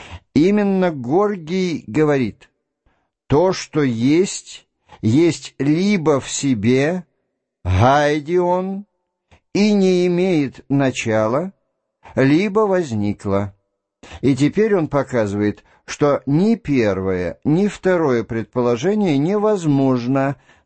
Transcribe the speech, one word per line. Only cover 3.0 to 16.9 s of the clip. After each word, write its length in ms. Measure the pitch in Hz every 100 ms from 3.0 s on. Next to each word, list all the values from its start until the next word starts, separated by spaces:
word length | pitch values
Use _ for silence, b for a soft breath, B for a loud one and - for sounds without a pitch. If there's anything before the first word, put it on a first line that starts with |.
| _ _ -
"То, 260 | 143 185
что 300 | 175 - 156
есть, 840 | 139 113 127 160 196 - - - _ _ B B
есть 520 | 110 131 170 139 - -
либо 600 | 139 156 202 208 156 139
в 120 | -
себе, 760 | - 143 113 110 127 143 180 - _ _ _ _ _
гайдион, 1200 | 90 92 123 143 147 156 143 180 175 180 190 196 202 _ _ _ _ b _
и 200 | 180 208
не 320 | 208 190 180 180
имеет 580 | 175 190 165 135 - -
начала, 800 | 139 135 123 117 110 110 135 185 - _ _ _ _ B
либо 460 | B 135 151 208 202
возникло". 960 | 214 185 156 107 104 98 104 98 101 - _ _ _ _ B B
И 140 | 139
теперь 400 | 131 143 185 220
он 140 | 196 147
показывает, 760 | 143 127 123 104 101 104 101 _ b
что 380 | b - 143 139 -
ни 300 | 147 208 226
первое, 840 | - 135 107